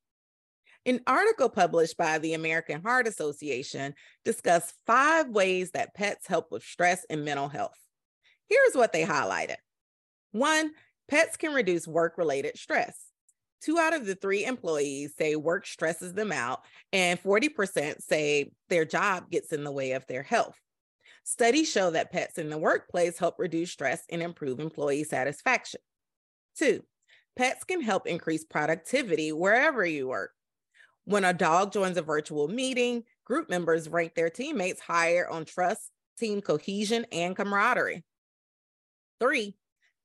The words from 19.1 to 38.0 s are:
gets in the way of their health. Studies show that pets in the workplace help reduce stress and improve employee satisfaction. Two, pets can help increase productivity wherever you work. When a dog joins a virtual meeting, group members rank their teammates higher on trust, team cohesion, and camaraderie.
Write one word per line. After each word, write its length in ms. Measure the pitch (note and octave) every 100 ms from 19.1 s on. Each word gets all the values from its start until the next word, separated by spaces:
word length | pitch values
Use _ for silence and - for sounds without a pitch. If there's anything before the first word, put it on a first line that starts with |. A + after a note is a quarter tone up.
| F3+ D#3+
gets 220 | E3 -
in 140 | D3+ D3
the 60 |
way 200 | C#3 C3+
of 160 | C3 -
their 160 | C3
health. 340 | C#3 A3+ - - _ _ _ _ _ -
Studies 460 | - - A#3 C4+ D#4
show 220 | A3 F#3
that 220 | D#3+ -
pets 240 | F3 C#3+ -
in 120 | D#3
the 80 | D#3
workplace 600 | F#3 D#4+ - F3+ F3 E3+
help 220 | F3 -
reduce 320 | F3+ E3 F3
stress 320 | - C#3 D3+ -
and 120 | E3+
improve 400 | E3+ E3+ D3 B2
employee 420 | D#3 D#3 D3 C#3+
satisfaction. 760 | D3+ C3+ C3 D3 - A#3+ - - _ _ _ _ _ _ _ -
Two, 280 | D4 F3 - _ _ _ _ -
pets 300 | B3+ C4 -
can 160 | F#4
help 260 | A#3 F#3+ -
increase 380 | E3 - D#3+ -
productivity 880 | E3 D3+ E3 - C4 B3 D#3 D#3
wherever 500 | D#3 F#3 A3+ D4 C4+
you 240 | F3 D3+ C3
work. 240 | A#2 F#2+ _ _ _ _ _ _ _ -
When 180 | G3+
a 100 | F#3
dog 380 | F3+ F3 E3 G3+
joins 240 | G#3 F#3+ F3
a 60 |
virtual 480 | D#3+ D3+ D3+ D3+ D3
meeting, 560 | A3+ C4 B3 A#3+ A#3+ A3+ _
group 260 | - C4 D#4+
members 380 | F3+ E3+ E3 D#3
rank 260 | E3+ E3
their 160 | - E3
teammates 520 | E3 C4+ D4 F#3 D#3+
higher 460 | - E3+ E3+ F3 -
on 180 | E3 D#3
trust, 440 | - F3+ A3 - _ _ -
team 220 | A3+ G#3
cohesion, 640 | - D3+ - G3 G#3 A#3 A#3
and 200 | D#3+ F3
camaraderie. 720 | F#3+ G3+ G3+ A3 A3+ B2 F3